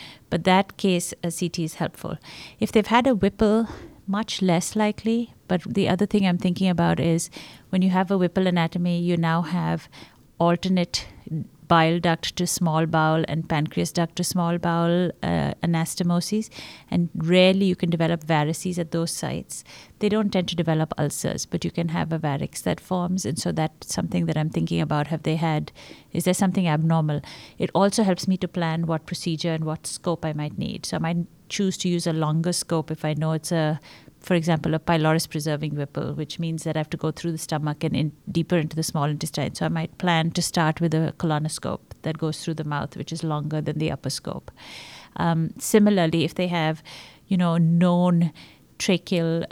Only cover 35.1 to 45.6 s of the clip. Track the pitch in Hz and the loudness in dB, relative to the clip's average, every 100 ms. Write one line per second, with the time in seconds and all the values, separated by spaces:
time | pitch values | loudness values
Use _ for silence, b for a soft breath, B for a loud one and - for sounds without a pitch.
35.1 | 160 - 156 151 147 151 147 139 151 131 | 2 0 -4 -4 -4 -4 -4 -6 -6 -6
36.1 | 147 147 - 165 165 160 156 151 156 160 | -6 -6 -6 -4 -4 -4 -4 -4 -4 -4
37.1 | - 170 160 - 156 151 147 156 147 151 | -4 -4 -4 -4 -2 -2 -2 -2 0 -2
38.1 | - - 170 165 175 156 160 160 160 143 | -4 -4 -2 2 0 0 -2 -4 -2 -2
39.1 | 147 160 - 131 - 160 165 160 - 180 | -2 -4 -4 -4 -2 -2 -2 -6 -2 2
40.1 | 165 165 175 - 180 156 156 165 160 160 | 2 2 -2 -2 2 2 2 2 2 0
41.1 | - 165 151 156 - - - - - 165 | 0 -2 0 -2 -4 -6 -6 -10 -10 -8
42.1 | 160 160 151 - 156 151 147 - - - | -4 -4 -4 -6 -4 -4 -4 -4 -8 -8
43.1 | 165 160 151 147 151 151 151 156 139 139 | -6 -4 -2 -2 -4 -4 -2 -2 -4 -6
44.1 | - - - - B B B B B B | -8 -8 -10 -12 B B B B B B
45.1 | - 170 165 160 - | -2 0 0 -2 -4